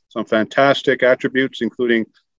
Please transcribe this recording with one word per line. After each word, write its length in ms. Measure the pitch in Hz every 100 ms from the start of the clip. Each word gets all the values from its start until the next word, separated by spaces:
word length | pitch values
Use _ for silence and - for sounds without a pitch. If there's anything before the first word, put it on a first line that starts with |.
| _
some 160 | 117
fantastic 800 | 107 113 107 - 139 135 - 127
attributes, 560 | 127 127 - 131 131 -
including 460 | 113 - 123 117 107 _ _